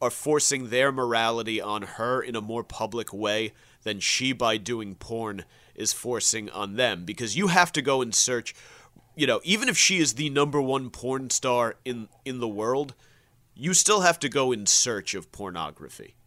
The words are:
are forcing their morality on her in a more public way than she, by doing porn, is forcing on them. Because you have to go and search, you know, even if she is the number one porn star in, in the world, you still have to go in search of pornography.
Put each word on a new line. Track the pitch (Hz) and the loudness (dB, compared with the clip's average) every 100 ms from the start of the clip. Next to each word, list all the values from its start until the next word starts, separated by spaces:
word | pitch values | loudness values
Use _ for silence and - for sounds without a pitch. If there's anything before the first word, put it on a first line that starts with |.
are | 123 | -2
forcing | - 147 151 - 139 123 | 0 2 4 4 0 0
their | 123 139 | 2 2
morality | 131 123 113 113 117 113 107 | 2 0 2 2 0 -2 -4
on | 101 104 | -2 -4
her | 98 - 117 127 | -6 -4 -2 -2
in | 123 113 | -2 -6
a | |
more | 107 117 | -4 -6
public | - - 110 117 107 | -6 -6 -6 -4 -8
way | 98 104 107 107 - - _ | -4 0 0 -2 -8 -20 _
than | 110 101 | -6 -2
she, | - - 131 | 0 0 0
by | 123 117 110 | 2 2 2
doing | 98 117 104 90 | -2 -6 -6 -12
porn, | - 113 107 98 - - _ - | -8 -6 -6 -8 -12 -20 _ -6
is | 110 | -4
forcing | - 120 113 - 110 104 | -4 -4 -2 0 -2 -4
on | 98 101 104 | -6 -4 2
them. | 123 90 87 | 2 0 -6
Because | 107 117 120 | -6 -4 0
you | 196 | 2
have | 180 175 | 4 4
to | 156 | 2
go | 131 135 | 2 0
and | 120 | 2
search, | 107 - 120 - - - - - - _ - | 0 2 0 -6 -16 -20 -20 -20 -20 _ 0
you | 135 | 2
know, | 110 | 2
even | 165 214 254 | 2 2 2
if | 180 | 4
she | - 190 | 4 4
is | 151 113 | 2 0
the | 151 | 0
number | 139 147 143 | 2 2 2
one | 131 135 127 | 0 -2 -4
porn | - 123 131 127 | -6 -4 -4 -2
star | - 135 123 117 - 127 | -2 2 2 0 -2 -8
in, | 120 107 _ 135 | -8 -10 _ -10
in | 127 | -4
the | 117 | -4
world, | 104 113 135 143 - _ _ _ _ _ | -2 0 0 -2 -10 _ _ _ _ _
you | - 151 | -6 0
still | 185 190 208 | 4 6 6
have | 180 160 | 6 4
to | 143 | 0
go | 139 131 | 0 2
in | 117 98 | 0 2
search | - 123 107 - 98 | 2 2 -2 -4 -8
of | 80 | -10
pornography. | - 98 87 76 73 69 - - _ | -10 -8 -6 -8 -8 -18 -18 -20 _